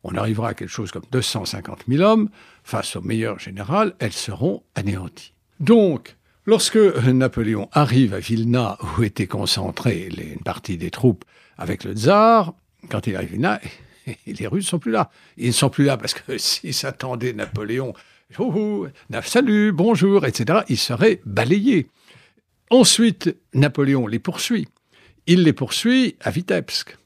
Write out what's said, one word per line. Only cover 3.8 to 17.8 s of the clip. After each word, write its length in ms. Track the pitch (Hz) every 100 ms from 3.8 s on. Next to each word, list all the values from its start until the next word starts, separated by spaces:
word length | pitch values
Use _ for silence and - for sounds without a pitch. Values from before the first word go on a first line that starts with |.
| 220 -
elles 120 | 110
seront 520 | - - 87 156 - _
anéanties. 580 | - 101 92 90 - - _ _ _
Donc, 560 | 143 226 196 135 - _ _ _
lorsque 320 | - 220 - 220
Napoléon 920 | 202 131 127 127 131 120 110 107 98
arrive 420 | - 143 123 120
à 40 | 95
Vilna, 600 | - 113 113 120 110 95 87 80
où 40 |
était 240 | 110 - 95
concentrée 840 | 101 101 - 92 - 123 92 92
les, 220 | 80 80
une 100 | -
partie 340 | - - - 87
des 140 | 85
troupes 340 | - 127 90 - _ _ -
avec 260 | 85 87
le 100 | 98
tsar, 600 | 104 120 202 220 226 165 - _ _ -
quand 180 | 107 -
il 80 | 95
arrive 120 | 87
à 40 |
Vilna, 280 | 98 170 208 - - -
<laughs> 320 | _ - 110 -
les 200 | 104 107
Russes 180 | 175
ne 60 | 190
sont 80 | 175
plus 140 | 117
là. 180 | 113 - _ _ -
Ils 120 | 123
ne 40 |
sont 180 | 113 135
plus 140 | -
là 120 | 139 131
parce 180 | 131
que 240 | - - 131
<laughs> 0 |
s'ils 360 | - - 160
s'attendaient 580 | 131 135 - 131 120 127
Napoléon, « 600 | 107 104 104 107 123